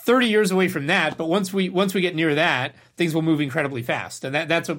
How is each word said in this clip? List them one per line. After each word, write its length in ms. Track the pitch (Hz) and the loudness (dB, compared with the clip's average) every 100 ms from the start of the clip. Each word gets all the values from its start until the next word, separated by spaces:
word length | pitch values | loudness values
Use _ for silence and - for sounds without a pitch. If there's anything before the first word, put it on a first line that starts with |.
thirty 260 | - 254 240 | 2 4 4
years 240 | 214 185 | 2 2
away 180 | 185 180 | 2 0
from 200 | 151 143 | -2 0
that, 280 | 190 156 151 | 0 0 -2
but 100 | 165 | 0
once 260 | 196 185 | 0 0
we, 160 | 190 185 | -2 0
once 260 | 185 196 | 0 0
we 60 | 196 | 0
get 140 | 175 | -2
near 200 | 156 160 | 0 0
that, 400 | 147 170 131 135 - _ - | 2 2 2 -2 -10 _ -4
things 180 | 170 | -2
will 80 | 160 | 0
move 180 | 160 151 | 0 0
incredibly 420 | 143 156 139 131 | 0 -2 -2 -4
fast. 400 | 123 135 92 - | -4 -4 -6 -10
And 120 | 135 | -6
that, 120 | 147 156 | -4 -2
that's 220 | 165 | -2
a, 100 | 170 | -2